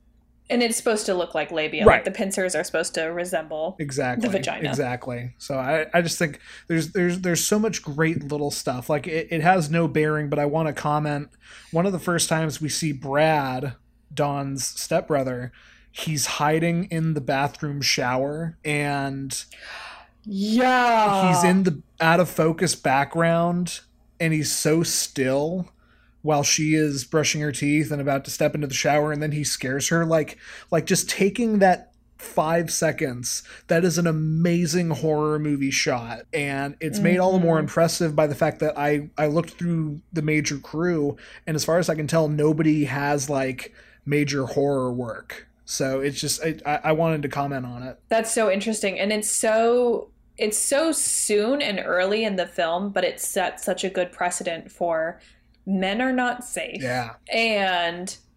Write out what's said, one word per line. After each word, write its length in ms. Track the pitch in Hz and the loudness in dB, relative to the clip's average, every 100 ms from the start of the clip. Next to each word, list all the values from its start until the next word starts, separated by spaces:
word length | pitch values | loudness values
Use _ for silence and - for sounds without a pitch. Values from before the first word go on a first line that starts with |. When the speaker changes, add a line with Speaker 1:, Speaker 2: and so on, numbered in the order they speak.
| _ _ _ _ - | _ _ _ _ -2
Speaker 1:
and 140 | 247 | 0
it's 140 | 233 226 | 0 0
supposed 280 | 247 214 208 | 0 0 0
to 60 | |
look 220 | 180 170 | -2 -2
like 160 | 160 151 | -4 -4
labia. 340 | 165 151 151 | -2 -2 4
Speaker 2:
Right. 100 | 202 127 | 6 6
Speaker 1:
Like, 80 | |
the 60 | 185 | 2
pincers 440 | 190 196 196 185 | -4 -4 -2 -2
are 80 | 156 | -2
supposed 300 | - 160 165 | -2 -2 -2
to 100 | 165 160 | -2 -4
resemble 680 | 175 180 175 156 156 165 - | -4 -4 -4 -4 -6 -6 -6
Speaker 2:
Exactly. 480 | 147 131 127 120 226 | -6 -2 -2 0 0
Speaker 1:
the 40 | |
vagina. 380 | 190 - - 160 | 0 -2 -4 -4
Speaker 2:
Exactly. 640 | - 127 123 - 120 123 - | -2 -2 -4 -8 -8 -10 -10
So 160 | - | -6
I, 320 | 135 127 156 156 | -4 0 0 2
I 80 | 175 | 0
just 160 | 170 - | 0 0
think 220 | 165 147 - - - | -2 -4 -18 -14 -4
there's, 240 | 165 151 | -2 0
there's, 260 | 190 175 180 | 0 0 0
there's 240 | 180 165 | 0 0
so 160 | - 214 | 2 2
much 240 | 220 - | 0 -4
great 400 | - 143 160 165 | -4 0 0 0
little 260 | 143 147 147 | -4 -4 -4
stuff. 380 | - 151 123 120 | -4 -6 -4 -2
Like, 180 | 147 165 | -2 -2
it, 200 | 160 160 | -4 -2
it 120 | 165 | 2
has 280 | 170 190 147 | 4 4 2
no 200 | 165 160 | 2 2
bearing, 400 | 156 151 151 147 | 2 2 0 -2
but 100 | 147 | 0
I 60 | |
wanna 260 | 147 156 156 | 0 0 -2
comment. 560 | - 151 151 151 143 147 _ - - - | -2 -2 0 0 -4 -8 _ -20 -20 -4
One 140 | 165 | 0
of 60 | 196 | 0
the 80 | 180 | 0
first 300 | - 165 - | 0 0 2
times 320 | 160 160 - | 0 0 -4
we 80 | 151 | -4
see 240 | - 160 | -2 -4
Brad, 800 | 135 139 139 156 151 135 127 139 - _ _ - | -4 -2 2 4 2 0 -4 -6 -10 _ _ -8
Dawn's 520 | 143 143 143 139 135 | -2 -2 -2 -4 -6
stepbrother, 880 | - - - 160 - 147 131 123 123 - - - _ | -6 -6 -2 -2 0 -2 -2 -6 -10 -14 -20 -20 _
he's 340 | - 165 151 - | -10 -4 -2 -2
hiding 580 | - 147 160 170 170 | 0 2 2 2 0
in 280 | 202 165 160 | -2 -2 0
the 80 | 151 | -2
bathroom 600 | 127 135 143 - 151 143 | -2 0 -2 -4 -8 -4
shower 760 | 131 - 123 127 139 151 165 - | -2 0 0 0 -2 -4 -8 -8
and 800 | 151 147 147 143 139 135 135 - - - - - - - - _ | -4 -2 0 -2 -4 -6 -8 -10 -12 -18 -16 -16 -16 -18 -20 _
Speaker 1:
Yeah. 1040 | 214 196 208 226 254 254 240 226 208 196 185 | -8 -4 0 4 4 4 6 4 4 4 6
Speaker 2:
he's 100 | 180 | 6
in 200 | 180 190 | 6 6
the 180 | 180 143 - - | 4 0 -6 0
out 200 | 160 170 | 4 4
of 100 | 170 | 4
focus 460 | - 160 160 165 | 2 2 2 -2
background 1080 | - 151 135 143 165 165 170 170 175 175 - - _ _ - | 0 0 2 2 2 2 4 2 0 -4 -8 -14 _ _ -4
and 120 | 165 | 0
he's 180 | 156 139 | 0 0
so 320 | - 151 165 | 0 2 2
still 880 | 165 - - - 131 135 156 185 175 _ _ _ _ _ | 2 -2 -2 -2 0 0 0 -4 -8 _ _ _ _ _
while 200 | 151 143 | 0 2
she 300 | - - 156 | 2 2 2
is 300 | 156 151 139 | 2 2 -2
brushing 340 | - 160 - 156 | 0 0 2 0
her 100 | 151 | -2
teeth 360 | - 147 151 147 | -2 2 2 0
and 100 | 147 | -2
about 240 | 139 139 | 0 -2
to 60 | - | -2
step 220 | - 147 | -2 0
into 140 | 151 143 | 0 -4
the 60 | |
shower, 400 | - 147 147 151 | 0 2 2 2
and 100 | 147 | -2
then 80 | 151 | -2
he 140 | 151 | -2
scares 420 | 139 - 131 135 - | -2 -4 -2 -2 0
her. 160 | 170 | 2
Like, 320 | 165 160 147 - - - - | 4 2 0 -8 -20 -20 -2
like, 140 | 165 | 0
just 240 | 160 185 - | 2 0 0
taking 500 | - 196 202 226 208 | 0 0 2 2 6
that 340 | 190 175 - _ _ - | 6 4 -2 _ _ -20
five 520 | - - 156 170 160 | -4 2 4 2 0
seconds, 720 | - 160 151 147 123 123 - - - - | 0 0 0 -4 -4 -6 -8 -10 -8 0
that 180 | 170 | 4
is 120 | 180 170 | 4 4
an 100 | 170 | 2
amazing 800 | 156 156 160 170 175 170 175 170 | 2 2 2 4 4 2 2 0
horror 500 | 143 160 151 151 151 | 0 0 2 2 0
movie 320 | 151 143 135 | 0 0 0
shot, 520 | 131 156 123 117 117 - | 0 0 -2 -4 -12 -6
and 420 | 156 143 139 143 143 | -4 -2 -4 -6 -6
it's 180 | 160 107 | -4 2
made 200 | 170 180 | 4 4
all 120 | 185 | 4
the 80 | 185 | 4
more 160 | 165 | 4
Speaker 1:
Mm-hmm. 100 | 160 | 2
Speaker 2:
impressive 480 | 147 - 165 - 165 | 2 2 2 2 0
by 120 | 151 156 | 2 2
the 80 | |
fact 240 | 139 156 - | 2 -2 0
that 180 | 156 143 | -2 -2
I, 320 | 147 147 151 - | 0 -2 -4 -2
I 100 | 151 | 0
looked 240 | 156 165 | 0 -4
through 500 | - 175 165 151 147 - | -4 -2 -2 -4 -8 -8
the 120 | 160 | -4
major 340 | 151 151 147 139 | 0 0 0 -6
crew, 580 | - 151 175 165 143 131 - - | -8 -4 -2 0 -2 -4 -14 -14
and 100 | - | -6
as 80 | 156 | -4
far 140 | - 170 | 0 2
as 100 | 175 | 2
I 80 | |
can 120 | 156 147 | -2 0
tell, 200 | 165 151 | 2 2
nobody 580 | 151 151 156 156 151 | 2 2 4 4 2
has, 440 | 135 139 143 147 139 | 2 -2 0 0 0
like, 440 | 139 135 131 - - - _ | -2 -2 -6 -12 -18 -20 _
major 420 | 139 147 143 139 131 | -2 0 0 -2 -2
horror 440 | - 139 135 127 | 0 0 0 -2
work. 560 | 123 120 85 - - - _ | -4 -6 -10 -14 -18 -20 _
So 380 | - - 135 135 | -8 -4 -2 0
it's 180 | 143 139 | -2 -2
just, 240 | 147 - | -4 -2
I, 140 | 160 156 | -4 -4
I, 140 | - 147 | -2 0
I 60 | 156 | 2
wanted 300 | 156 165 156 | 2 2 0
to 80 | 143 | -4
comment 360 | 143 143 139 | -4 -4 -6
on 180 | 123 120 | -8 -10
it. 160 | 127 - - | -14 -12 -2
Speaker 1:
That's 240 | 226 220 | 0 0
so 180 | 240 214 | 0 2
interesting, 480 | 196 214 214 196 185 | 0 -2 -2 -2 -2
and 140 | 202 | -2
it's 160 | 214 214 | -2 -2
so, 800 | - 226 220 233 247 240 226 - _ _ - | 0 2 4 4 4 2 0 -4 _ _ -4
it's 200 | 220 - | -2 -2
so 340 | - 277 330 | 0 2 2
soon 680 | 294 - - - 208 220 285 | 0 -2 -2 0 2 2 0
and 180 | 233 196 | -2 -4
early 460 | - 175 190 214 | -2 0 2 0
in 100 | 220 | 0
the 120 | 185 175 | -2 -2
film, 440 | - 165 175 202 | -2 0 0 -2
but 140 | 196 | -2
it 160 | 175 - | -2 -2
sets 420 | - 202 180 - | -4 -2 -2 -2
such 220 | - 180 | -4 -2
a 40 | 190 | -2
good 220 | 190 175 | -2 -4
precedent 600 | - 175 - 185 165 - | -2 -2 -2 -6 -8 -10
for 480 | - 170 160 160 180 - _ _ _ - | -4 -2 0 -2 -6 -18 _ _ _ -4
men 320 | 190 185 220 | -2 0 0
are 120 | 262 | 0
not 320 | 254 247 247 | 0 0 -2
safe. 360 | - - - - | -8 -8 -8 -6
Speaker 2:
Yeah. 340 | 131 123 117 - - | -4 -4 -4 -10 -4
Speaker 1:
And 840 | 226 226 214 190 180 170 175 185 - _ | 0 2 2 2 0 0 -4 -8 -12 _